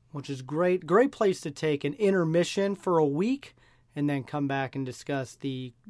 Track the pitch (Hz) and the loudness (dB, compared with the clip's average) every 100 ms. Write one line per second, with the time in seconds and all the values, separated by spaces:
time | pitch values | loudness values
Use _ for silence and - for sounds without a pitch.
0 | _ 147 139 131 131 151 180 185 160 202 | _ -12 -8 -10 -6 0 2 0 4 4
1 | 277 - 208 180 156 - 156 143 143 147 | 4 2 0 0 -6 -2 0 0 -2 0
2 | 202 190 160 170 165 202 196 196 185 170 | 2 4 4 2 2 0 -2 -2 2 4
3 | 147 143 214 277 - _ _ _ _ 151 | 4 2 0 -2 -6 _ _ _ _ -2
4 | 147 139 120 147 139 135 131 139 131 - | -2 -2 -4 -4 -2 -2 -4 -6 -8 -8
5 | - 139 127 - 139 131 127 - 208 | -6 -6 -6 -8 -8 -8 -10 -14 -16